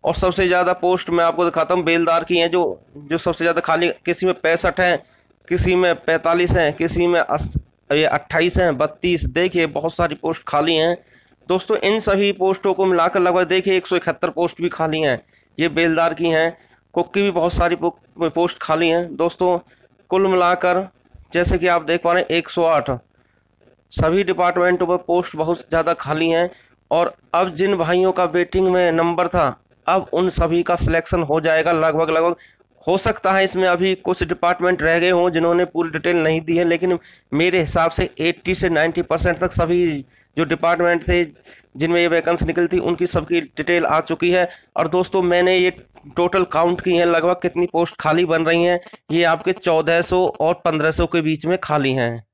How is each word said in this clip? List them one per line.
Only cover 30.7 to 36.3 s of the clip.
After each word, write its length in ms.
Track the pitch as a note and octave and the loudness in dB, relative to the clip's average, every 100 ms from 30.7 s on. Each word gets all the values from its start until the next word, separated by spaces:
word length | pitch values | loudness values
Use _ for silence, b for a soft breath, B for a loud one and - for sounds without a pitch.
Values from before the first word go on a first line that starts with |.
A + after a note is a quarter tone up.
| F3 | 0
सिलेक्शन 460 | - E3 D#3+ F3+ | 0 0 0 -4
हो 180 | D#3 D#3 | 0 0
जाएगा 320 | D#3+ D#3+ D#3+ | 2 2 2
लगभग, 380 | E3+ D#3+ D#3 D#3+ | 2 2 0 0
लगभग। 260 | D#3+ E3+ E3+ b b _ _ - | 2 0 -2 b b _ _ -2
हो 100 | F#3+ | 0
सकता 340 | A3+ G#3+ F#3+ | 0 -2 0
है 120 | F#3+ | 2
इसमें 240 | F#3+ G#3 F#3 | 2 2 0
अभी 260 | F3 F#3+ | 2 0
कुछ 300 | F#3 - F3+ | -2 -4 -4
डिपार्टमेंट 580 | E3+ F3 E3+ F3 F3 F3+ | -4 -2 -2 0 0 0
रह 160 | D#3 E3+ | 2 2
गए 120 | F3 | 2
हों 200 | F3+ F3 | 2 2
जिन्होंने 340 | E3 E3+ F3 | 2 2 2
पूरी 260 | F3+ D#3+ E3+ | 0 -2 -4
डिटेल 260 | D#3+ E3+ F3 | -2 -2 0
नहीं 240 | D#3+ | 2